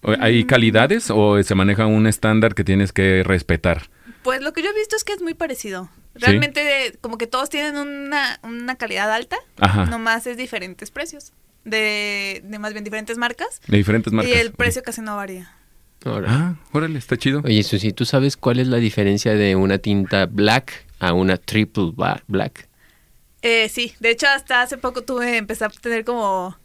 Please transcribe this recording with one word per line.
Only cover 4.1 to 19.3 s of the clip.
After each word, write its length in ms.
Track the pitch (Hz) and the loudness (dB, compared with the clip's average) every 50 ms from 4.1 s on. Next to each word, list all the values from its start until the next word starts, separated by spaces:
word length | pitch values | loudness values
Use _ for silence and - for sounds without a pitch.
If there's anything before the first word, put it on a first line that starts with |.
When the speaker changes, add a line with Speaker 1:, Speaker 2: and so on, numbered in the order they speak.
| - _ _ | -20 _ _
Speaker 2:
Pues 200 | 254 254 262 269 | -4 -4 -4 -4
lo 100 | 294 311 | -6 -6
que 100 | 339 320 | -4 -4
yo 80 | 392 | -4
he 40 | 415 | -2
visto 200 | 427 427 427 427 | -2 -4 -2 -4
es 60 | 427 - | -6 -4
que 100 | - 415 | -6 -6
es 100 | 381 359 | -6 -6
muy 120 | 330 330 | -8 -6
parecido. 540 | - 339 302 262 233 - 214 190 185 185 170 _ - _ - _ | -6 -6 -6 -6 -8 -10 -10 -10 -10 -10 -14 _ -20 _ -20 _
Speaker 1:
¿Sí? 60 | 240 240 | 0 2
Speaker 2:
Realmente, 720 | 233 202 214 294 294 285 294 294 294 277 277 262 233 - - | 4 4 4 2 0 -2 -2 0 0 0 0 -2 -4 -6 -10
como 180 | - 240 233 220 | -10 -10 -6 -6
que 80 | 233 | -6
todos 240 | 233 - 254 269 262 | -4 -2 -4 -4 -2
tienen 260 | - 294 294 302 294 | -4 -4 -4 -4 -4
una, 600 | 285 285 285 285 277 285 277 294 294 277 247 - - - | -6 -6 -8 -8 -10 -8 -4 -4 -2 -2 -2 -6 -8 -12
una 340 | 226 233 240 240 247 262 | -12 -10 -10 -8 -8 -6
calidad 360 | 254 240 220 196 190 202 214 214 | -6 -6 -6 -4 -2 -2 0 -2
alta, 240 | 226 254 - 359 453 508 _ _ - | -2 -4 -6 -8 -10 -10 _ _ 0
Speaker 1:
Ajá. 280 | - 98 98 101 92 | 2 2 4 4 2
Speaker 2:
nomás 400 | 82 - 233 226 226 226 226 226 247 | 0 -2 -2 -2 -2 -2 -2 -2 -8
es 80 | 247 | -8
diferentes 540 | 233 254 240 - 208 180 185 180 - - 214 _ | -8 -10 -8 -8 -8 -8 -10 -14 -16 -18 -14 _
precios. 400 | 269 294 330 - 294 - - _ _ _ _ _ _ _ | -10 -10 -10 -10 -18 -20 -20 _ _ _ _ _ _ _
De, 760 | 220 208 220 214 214 208 208 208 208 202 202 202 196 196 190 - | -6 -2 -2 0 0 -2 -2 -4 -4 -4 -4 -6 -6 -8 -10 -12
de 140 | 196 214 208 | -14 -12 -10
más 120 | 208 214 214 | -8 -8 -8
bien 120 | 214 208 | -8 -10
diferentes 340 | 214 214 220 214 214 233 233 | -8 -8 -8 -8 -8 -6 -4
marcas. 420 | 240 240 240 - 330 466 - - _ | -4 -4 -4 -6 -10 -10 -10 -14 _
Speaker 1:
De 100 | - - | 2 2
diferentes 360 | 101 101 95 104 113 110 - 107 | 4 4 4 2 2 0 0 0
marcas, 200 | 110 - 247 247 | 0 2 2 2
Speaker 2:
Y 60 | 240 | 2
el 100 | 233 233 | 2 0
Speaker 1:
ok. 60 | 220 | -2
Speaker 2:
precio 260 | - 240 240 240 254 247 | -2 -2 0 0 -4 -6
casi 160 | - 233 233 | -8 -10 -8
no 160 | 220 220 208 | -8 -8 -8
varía. 360 | 202 196 190 190 185 180 - _ _ _ _ _ _ _ _ _ _ - | -8 -8 -10 -12 -16 -18 -20 _ _ _ _ _ _ _ _ _ _ -8
Speaker 3:
Órale. 220 | 127 113 107 92 - | -6 -6 -4 -2 0
Speaker 1:
Ah, 260 | 113 139 160 180 175 151 - - - | 0 0 0 0 -2 -6 -10 -4 -4
órale, 240 | 147 156 160 160 139 | -2 -2 -2 -4 -6
está 180 | 120 - 127 | -4 -4 -4
chido. 260 | 117 - 139 135 143 147 | 0 0 0 0 2 0
Speaker 3:
Oye, 180 | 139 110 107 101 | 2 2 2 2
Susi, 280 | - - 98 95 110 98 | 2 -2 -2 -2 -2 -2
¿tú 120 | - 123 | -2 -4
sabes 320 | - - 135 131 143 135 | 0 2 2 2 2 0
cuál 240 | - - 127 120 127 | 0 0 0 2 2
es 80 | 127 127 | 2 2
la 80 | 123 | 2
diferencia 580 | 120 117 110 - - 104 98 101 104 - 120 | 2 2 2 2 2 2 2 2 2 2 2